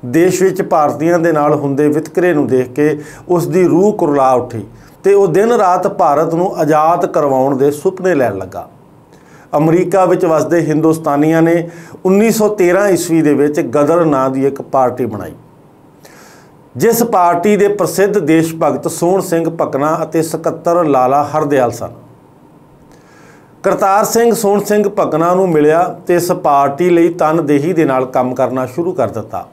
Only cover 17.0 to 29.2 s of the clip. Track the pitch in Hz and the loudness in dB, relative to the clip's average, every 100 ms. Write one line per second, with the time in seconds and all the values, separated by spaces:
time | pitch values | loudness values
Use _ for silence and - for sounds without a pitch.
17 | 233 190 175 175 208 208 202 202 165 175 | 0 2 2 2 0 2 2 0 -2 0
18 | 196 202 151 160 160 160 156 135 170 - | 0 0 2 2 0 -2 -2 -2 -6 -4
19 | 170 190 180 165 165 165 156 135 147 165 | 0 0 -2 -2 -4 -4 -4 -2 -2 -2
20 | 160 165 160 165 165 - 175 170 160 135 | -4 -4 -4 -4 -6 -4 -2 0 2 2
21 | 127 139 143 151 147 143 123 113 92 - | 2 0 0 -2 0 0 0 -4 -12 -14
22 | - - - _ - - - - - - | -20 -20 -20 _ -20 -20 -20 -20 -20 -20
23 | - - - - - - 196 185 196 196 | -20 -20 -20 -20 -20 -6 -4 0 2 2
24 | 202 220 233 208 202 202 202 208 202 - | 0 0 2 2 0 0 0 0 0 -2
25 | 151 156 170 185 190 156 151 160 180 180 | -2 0 0 0 2 2 4 2 0 -4
26 | - 175 170 175 - 139 139 139 180 170 | -2 0 0 -2 0 2 0 0 2 4
27 | 170 170 156 165 143 147 151 160 151 131 | 2 0 0 0 0 0 0 0 0 0
28 | 127 139 127 127 127 131 123 - 170 175 | -2 -2 -2 -2 -2 -2 -6 -6 -6 -2
29 | 117 113 | -4 -4